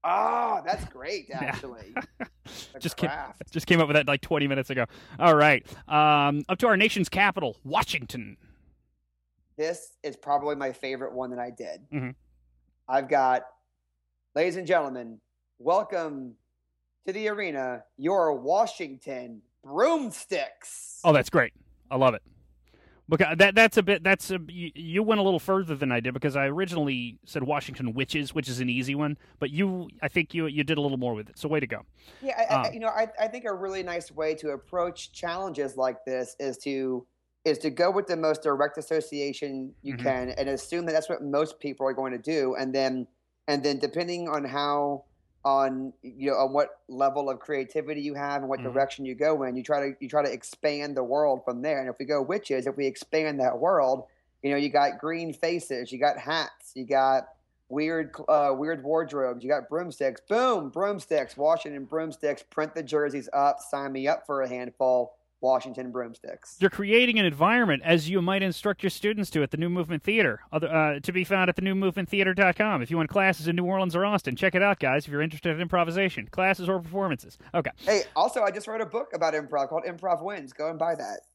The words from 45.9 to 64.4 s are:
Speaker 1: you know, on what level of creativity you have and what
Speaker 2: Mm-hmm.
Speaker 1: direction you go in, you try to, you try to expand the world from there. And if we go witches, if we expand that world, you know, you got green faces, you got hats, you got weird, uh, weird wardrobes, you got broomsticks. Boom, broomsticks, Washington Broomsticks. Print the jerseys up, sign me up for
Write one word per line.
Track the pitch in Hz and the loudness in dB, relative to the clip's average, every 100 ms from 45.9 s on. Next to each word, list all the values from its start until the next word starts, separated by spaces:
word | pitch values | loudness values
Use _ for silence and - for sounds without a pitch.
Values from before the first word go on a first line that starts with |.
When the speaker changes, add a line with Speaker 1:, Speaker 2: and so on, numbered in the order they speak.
| - | -12
Speaker 1:
you | 131 123 139 | -20 -6 -2
know, | 135 | 2
on | 135 | 2
what | 139 143 - - | 2 0 -2 -14
level | 127 139 143 139 | 0 2 2 -2
of | 131 | -4
creativity | - 143 127 156 151 151 | -4 -4 -2 -6 -4 -6
you | 147 143 | -6 -6
have | 143 143 | -4 -4
and | 135 | -4
what | 135 | -4
Speaker 2:
Mm-hmm. | 127 | -2
Speaker 1:
direction | 127 135 - 135 | 0 0 -2 -8
you | |
go | 120 147 156 | 0 0 2
in, | 131 123 | -2 -6
you | |
try | 120 147 | -2 -2
to, | 139 135 | -2 -6
you | 131 | -4
try | 147 143 | 0 0
to | |
expand | 113 - - 151 147 147 135 | -4 -12 -4 -2 -2 -4 -4
the | |
world | 123 139 151 127 127 | 0 2 2 2 -2
from | 120 | -4
there. | 143 143 | -2 -2
And | 131 | -4
if | - | -8
we | 131 | -2
go | 147 | -2
witches, | 135 202 - 135 127 | 0 -4 -2 -2 -2
if | 139 | -2
we | 139 | -4
expand | 131 - 156 156 143 | -4 -2 0 0 0
that | 127 120 | 0 2
world, | 160 185 131 131 - _ _ _ | 2 4 4 0 -4 _ _ _
you | 139 | -2
know, | 143 | 0
you | 143 | 2
got | 143 143 - | 4 2 0
green | 151 170 165 | -6 -6 -6
faces, | - 165 170 - 131 123 | -4 -2 -2 -4 -8 -6
you | 127 | 0
got | 147 147 | 0 0
hats, | 139 160 147 - - | -2 -2 -4 -8 -18
you | - | -14
got | 120 135 135 135 131 - _ _ _ | 0 2 4 2 0 -20 _ _ _
weird, | 131 156 165 147 - 147 | -4 -2 -2 -4 -8 2
uh, | 147 143 135 | 4 4 0
weird | 151 160 | -2 -4
wardrobes, | 135 160 156 143 127 123 | -2 -2 0 -2 -2 -4
you | 123 | -2
got | 143 123 | -2 -2
broomsticks. | 156 175 - 135 113 _ | -6 -6 -2 -4 -4 _
Boom, | 220 254 214 143 | 2 2 0 -2
broomsticks, | 151 202 202 - 156 127 - | -2 -2 -2 -2 -2 -2 0
Washington | 151 165 151 143 131 | 2 2 -2 -10 -6
Broomsticks. | 160 160 147 147 139 - | -4 -4 -2 -2 -2 -6
Print | - 151 | -4 -4
the | 165 | -4
jerseys | 147 151 147 139 110 | -2 0 0 -2 -2
up, | 139 143 139 | 2 2 2
sign | - 143 139 | -4 -6 -4
me | 135 139 | -2 0
up | 165 - | -2 -2
for | 139 | -4